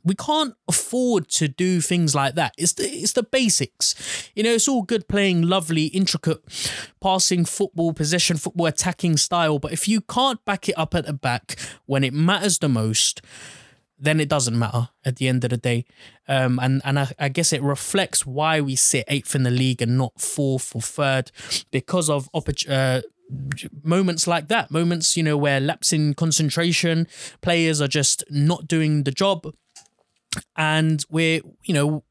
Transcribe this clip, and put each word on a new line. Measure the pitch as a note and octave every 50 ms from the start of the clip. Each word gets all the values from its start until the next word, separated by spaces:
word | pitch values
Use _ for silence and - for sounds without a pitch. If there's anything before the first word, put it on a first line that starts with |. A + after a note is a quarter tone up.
We | _ E3+ G3
can't | - - - D4+ D#4 D#4 C4 - _ _
afford | - D#3+ - - - - B3+ B3+ B3 A#3 F#3 D3+ _
to | - - D#3+ C#3+
do | C3+ - F3+ F#3 F#3 F3
things | D3+ - F3 F3 E3+ D3+ C3+
like | D3 C#3 C3+ C3
that. | E3+ D#3 - -
It's | - D#3+ E3
the, | - - -
it's | - D4 F4 - G#3+
the | - B3+
basics. | A3 _ - C4 B3+ G#3+ - - C#3 - _ _ - - - - - - - - - - _
You | G#3 G#3+
know, | A#3 A#3
it's | A3+ - C#4+
all | C4+ A#3+
good | F#3+ - A#3 G#3+ - -
playing | G3+ G3+ G3+ G3 F3+ E3+
lovely, | E3 E3+ F#3+ F#3+ E3+ D#3 E3 D#3+ D#3
intricate | D3+ - F#3+ F#3+ - - D#3+ - D#3+ D#3+ - _ - - - - - - - - - _ _
passing | - F#3+ F#3 F#3+ - - F3+ F3 E3+
football, | - - - G3+ F3+ _ E3 E3 E3
possession | D#3 - D#3 D3 F3 F3+ - - E3+
football, | D3 - F3+ - F3 E3+
attacking | D#3+ D3 - - F3+ E3+ - - E3+ D#3+
style. | D3 - - F3+ F3 E3 D#3 D3+ C#3+
But | C#3+ D3+ E3
if | - - G3+
you | A3 A3
can't | - - - A#3+ C4 C4+ B3 - _
back | - G3 F#3 - -
it | - -
up | D#3+ - -
at | F3 D3
the | D3+
back | D3 C3+ - C3 B2 A#2 _ - - - - - - - _
when | - C#3 C3+ C#3
it | B2+ C3+
matters | D3 D#3+ F3 G3+ F#3 F#3 G#3 D#3+ -
the | - D3
most, | B2+ A2+ A2 A2 A2 - - - - - _ - - - - - - - - - _ _ _ _ _ _
then | C3+ D3+ D#3 D#3
it | D3+ C#3
doesn't | D#3 D3 B2+ A#2+ A2+
matter | A#2 A#2 G#2+ A#2+ A#2+ A#2 - _ _ _
at | C3+ B2
the | - C3
end | C3 B2+ B2+ B2
of | A#2+
the | B2
day. | A#2 - B2+ A#2+ A#2 A#2+ _ _ _ - - - _ _ -
Um, | C#3 C3+ C3 B2 B2 B2+
and, | B2+ C3 C3+ C3+ -
and | C#3 C3+
I, | C#3+ C#3 B2 - -
I | C#3+
guess | C#3 C3+ E3+ E3 -
it | E3 C3+
reflects | C#3 C#3+ C#3+ - - - - G3 F#3 - - - -
why | C3+ B2+ C#3+ D3+ D#3+ D#3+ D#3
we | D3 C3+ C3
sit | B2 - - - C3 A2+ -
eighth | C#3 C#3 - - -
in | C#3 B2+
the | B2
league | B2 B2 B2+ C3 B2+ -
and | A#2+ A2+ A#2+
not | C3 C3 A#2 _ -
fourth | - - - - C#3+ C3+ C3 B2+ - - -
or | A#2
third | - - - - D3 C#3 C3+ C3 B2+ - _ - - - - - - _
because | - C3 - - - F3+ E3 D3+
of | D3 C#3+ C3 -
oppor-, | - D#3+ - - C#3 - - -
uh, | C#3 C3 C3+ C3 C3 C3 A#2+ - _ _ _ - C3 C3+ C3+ C3+ - - - - - D3 C#3+
moments | D#3+ E3+ F#3+ G3 F3+ E3+ D#3+ -
like | F3 E3+ E3 D3+
that, | D3 A3+ A#3 - -
moments, | D3+ D#3+ E3+ E3+ F3 E3 D#3 - -
you | F3
know, | D#3+ D#3 D3+
where | D3 C#3+ C#3+ C#3 C3+
lapse | C3+ D3 D#3+ - - - F3
in | D3+ D3+ D3 C#3+
concentration, | - E3+ E3 C#3+ - D#3+ C#3+ - E3+ E3+ F3 D#3+ - - E3+ E3 E3 E3 - - - - - - _
players | - F3 E3+ E3+ E3 D#3+ D#3 D3
are | D3
just | C3+ - D3+ C3+ - - - - -
not | C#3+ C#3+ C#3+ D#3 F3 E3 D#3
doing | - E3+ D#3+ D#3 D3+ D3+ D3 C#3
the | C3+
job, | C3+ - F#3+ G3 F#3+ E3 - E3 - _ _ _ _ - - _ _ _ _ _ _ _ _ _ - - - _ _
and | - D#3 D#3 D#3 D#3 D#3 D#3+ D#3+ D3 - _
we're, | D#3 D#3+ E3 D#3+ D#3+ D#3 - - - _ _
you | - F3+
know | C#3+ D3 D3+ D#3 D3 _ _